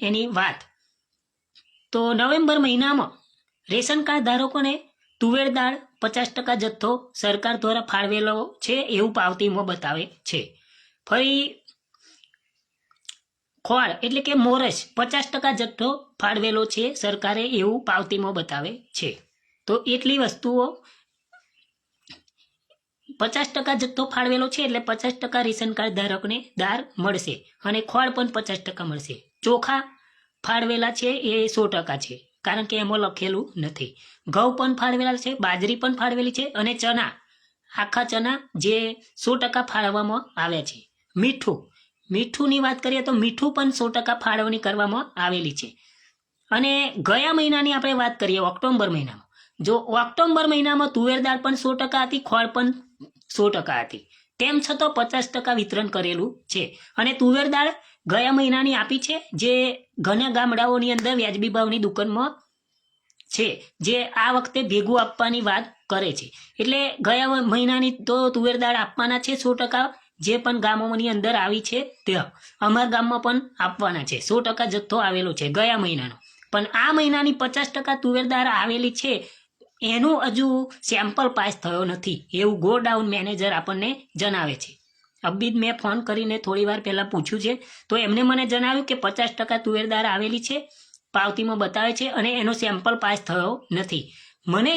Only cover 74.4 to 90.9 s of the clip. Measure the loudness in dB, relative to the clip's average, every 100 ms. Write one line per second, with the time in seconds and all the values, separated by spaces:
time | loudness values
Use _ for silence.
74.4 | 2 0 -2 -2 -2 0 2 0 -2 -2
75.4 | -2 2 2 2 0 -2 -4 -10 _ _
76.4 | -4 -2 0 2 2 4 4 4 2 2
77.4 | -2 -2 -4 -4 -2 0 2 2 2 0
78.4 | 2 2 0 0 -2 -2 -2 -2 -4 -18
79.4 | _ _ -20 _ -2 2 4 4 2 2
80.4 | 2 2 -2 -8 -2 0 0 0 0 2
81.4 | -2 -2 -4 -2 -2 -2 -4 -6 -6 0
82.4 | 0 2 2 2 2 0 0 -2 -4 -2
83.4 | 0 0 -2 -4 -4 -6 -10 -4 -2 0
84.4 | -2 -4 -10 -18 _ _ _ _ -4 -2
85.4 | 0 0 0 -2 -2 -2 -2 -2 -2 -2
86.4 | -2 0 0 0 -2 -4 -2 -4 -2 -2
87.4 | -2 -4 -8 -20 -2 0 2 2 4 2
88.4 | 2 0 2 0 -2 -2 -2 0 -2 -2
89.4 | -2 -2 0 0 0 0 0 0 -2 -4
90.4 | -4 -6 -8 -16 -20